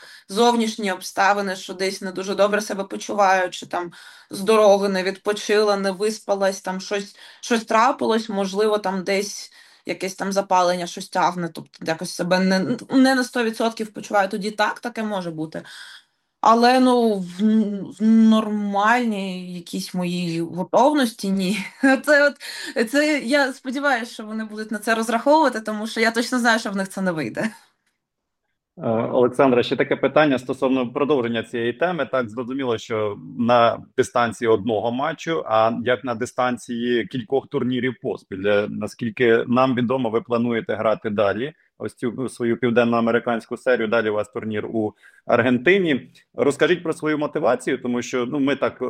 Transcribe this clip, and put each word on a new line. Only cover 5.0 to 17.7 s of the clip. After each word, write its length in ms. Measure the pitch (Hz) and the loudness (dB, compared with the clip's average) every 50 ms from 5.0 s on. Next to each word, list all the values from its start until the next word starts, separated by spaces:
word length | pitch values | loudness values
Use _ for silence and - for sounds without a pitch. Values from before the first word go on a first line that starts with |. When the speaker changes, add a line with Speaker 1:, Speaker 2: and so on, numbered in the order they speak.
| 185 | -2
Speaker 1:
відпочила, 760 | 190 190 - - 208 208 208 - - 214 208 214 208 202 196 | -2 -4 -4 -4 -4 -4 -4 -2 0 2 2 4 2 2 0
не 140 | 196 196 | 0 -2
виспалась, 680 | 190 180 208 214 220 - - - 202 196 196 190 196 196 | -2 -2 -2 -4 -4 -4 -4 -4 -2 0 0 0 -2 -2
там 200 | - 185 185 190 | -6 -8 -8 -8
щось, 340 | 190 - 208 202 202 202 - - - - - - | -6 -6 -6 -6 -6 -6 -14 -20 -20 -20 -20 -12
щось 240 | - - 247 226 220 | -4 -2 -2 -2 0
трапилось, 640 | - 220 220 226 262 285 285 254 233 220 226 220 - | 0 2 4 4 4 2 0 0 0 0 0 -2 -2
можливо, 480 | 202 196 202 196 185 196 214 220 208 208 | -4 -2 -2 -2 0 0 0 2 2 0
там 260 | 208 185 190 190 175 | -2 -2 -4 -4 -2
десь 480 | 190 196 190 202 202 - - - - _ - - _ _ _ - | -2 -2 -2 -2 -4 -8 -12 -16 -18 _ -20 -20 _ _ _ -10
якесь 300 | - 180 170 - 190 185 | -10 -8 -6 -6 -8 -6
там 180 | - 180 190 196 | -6 -6 -4 -2
запалення, 540 | 196 196 196 190 185 180 175 180 180 175 175 | -2 0 2 2 2 4 2 0 -2 -4 -8
щось 220 | - - 185 - | -10 -12 -12 -6
тягне, 400 | - 185 175 165 180 180 175 165 | -2 0 0 0 0 -2 -6 -8
тобто 360 | 160 - 147 _ _ - - | -8 -12 -18 _ _ -12 -6
якось 260 | 160 160 160 - 170 | -6 -6 -4 -6 -10
себе 280 | - - 180 180 180 180 | -8 -6 -2 0 0 2
не, 380 | 190 190 190 190 185 135 254 - - - | 2 2 2 2 0 -2 -4 -6 -6 0
не 260 | 247 269 262 262 269 | 2 4 6 6 4
на 80 | 254 247 | 2 0
сто 200 | 233 - 254 233 | -2 -2 -2 -2
відсотків 500 | 220 220 - 233 226 220 - 220 214 - | -2 -2 -2 -2 -2 -2 -4 -8 -10 -10
почуваю, 360 | - 208 - 220 202 190 196 | -14 -8 -2 0 2 2 2
тоді 220 | 208 208 185 214 | -2 -4 -6 -6
так, 280 | 214 - 208 214 226 - | -2 -2 -2 -2 -2 -4
таке 240 | - 247 226 - 220 | -8 -10 -8 -6 -6
може 280 | 214 208 190 180 170 | -4 -4 -6 -6 -6
бути. 320 | 165 156 156 156 - - - - - - - - - - _ _ _ _ _ _ _ _ | -8 -8 -8 -8 -8 -12 -14 -14 -18 -20 -18 -20 -20 -20 _ _ _ _ _ _ _ _
Але, 380 | - - 226 233 240 240 254 254 | 4 4 4 6 6 6 6 6
ну, 340 | 254 254 247 247 233 226 214 | 6 6 4 4 4 2 2
в, 300 | 196 185 175 175 180 208 220 214 220 220 202 | 0 -4 -6 -4 0 2 4 4 4 2 2